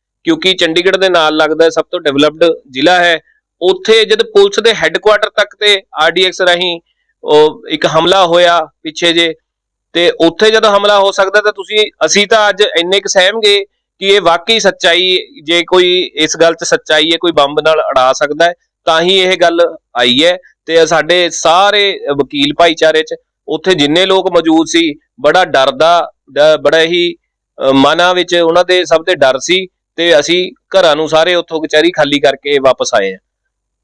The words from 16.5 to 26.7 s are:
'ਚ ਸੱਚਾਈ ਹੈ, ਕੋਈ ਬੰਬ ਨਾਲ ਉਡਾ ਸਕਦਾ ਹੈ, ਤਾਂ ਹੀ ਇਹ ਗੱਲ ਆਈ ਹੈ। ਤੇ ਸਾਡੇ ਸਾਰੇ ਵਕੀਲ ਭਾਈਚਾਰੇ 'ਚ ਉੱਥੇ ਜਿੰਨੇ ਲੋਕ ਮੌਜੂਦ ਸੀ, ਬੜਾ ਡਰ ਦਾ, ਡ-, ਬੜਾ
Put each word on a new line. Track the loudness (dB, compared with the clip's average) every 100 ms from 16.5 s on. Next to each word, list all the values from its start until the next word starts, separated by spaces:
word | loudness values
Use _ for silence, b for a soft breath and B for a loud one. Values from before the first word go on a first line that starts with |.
'ਚ | 0
ਸੱਚਾਈ | -4 -4 -2 -2 0
ਹੈ, | -2
ਕੋਈ | -2
ਬੰਬ | 0 0 0
ਨਾਲ | 0 0
ਉਡਾ | 0 0 2
ਸਕਦਾ | 0 -4 0 0
ਹੈ, | -2 _ _ -2
ਤਾਂ | 0
ਹੀ | 0 0
ਇਹ | 0 0
ਗੱਲ | 0 2 0 -2 _ -2
ਆਈ | 0 2
ਹੈ। | 0 0 b b -2
ਤੇ | 0 2
ਸਾਡੇ | 0 0 0 -2
ਸਾਰੇ | -2 0 2 2 0 -2 -4 -6
ਵਕੀਲ | -4 -4 -2 -4 0
ਭਾਈਚਾਰੇ | 0 2 0 0
'ਚ | -2 -10 _ _ -10
ਉੱਥੇ | -6 -2
ਜਿੰਨੇ | -2 0 0 0
ਲੋਕ | 0 0
ਮੌਜੂਦ | 0 2 0 0
ਸੀ, | -2 -2 -6 _ _
ਬੜਾ | 0 0 0
ਡਰ | 0 0
ਦਾ, | 0 2 2 -2 -10 _
ਡ-, | 0 2 2
ਬੜਾ | 0